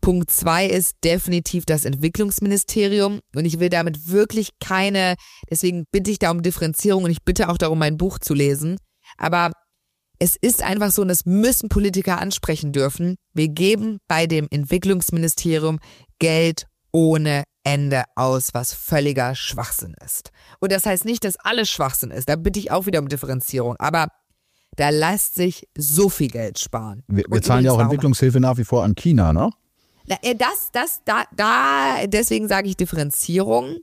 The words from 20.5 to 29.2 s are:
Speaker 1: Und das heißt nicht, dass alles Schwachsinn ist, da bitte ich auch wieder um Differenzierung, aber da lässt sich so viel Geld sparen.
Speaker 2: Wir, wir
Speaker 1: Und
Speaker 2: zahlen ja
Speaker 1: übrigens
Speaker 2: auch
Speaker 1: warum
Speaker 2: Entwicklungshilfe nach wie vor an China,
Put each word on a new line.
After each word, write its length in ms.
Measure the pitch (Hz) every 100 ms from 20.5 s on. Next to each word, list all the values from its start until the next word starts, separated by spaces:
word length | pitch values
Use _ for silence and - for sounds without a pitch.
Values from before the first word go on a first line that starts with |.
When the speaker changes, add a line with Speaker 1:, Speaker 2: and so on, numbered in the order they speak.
| -
Speaker 1:
Und 120 | 190
das 140 | 190 196
heißt 200 | 185 220
nicht, 180 | 233
dass 140 | 208 180
alles 320 | - 233 208
Schwachsinn 420 | - 135 127 127
ist, 180 | 110 131
da 60 | 151
bitte 240 | 165 202
ich 120 | 196
auch 140 | 170 190
wieder 140 | 170
um 100 | 139
Differenzierung, 680 | 143 139 131 - 131 120 120
aber 300 | 143 165 156 _ _ _ _ _ _ -
da 140 | 143
lässt 460 | 151 156 202 - -
sich 320 | 180 165 - -
so 340 | 143 151 196
viel 200 | - 139
Geld 300 | 117 110 -
sparen. 440 | - 120 110 104 -
Speaker 2:
Wir, 180 | 101 -
wir 100 | 113
Speaker 1:
Und 80 | -
Speaker 2:
zahlen 200 | 123 127
ja 60 |
Speaker 1:
übrigens 0 |
Speaker 2:
auch 60 | 117
Speaker 1:
warum 140 | 113
Speaker 2:
Entwicklungshilfe 480 | 143 143 123 131 127
nach 180 | 127 123
wie 60 |
vor 200 | 113 123
an 120 | 101 98
China, 380 | 175 143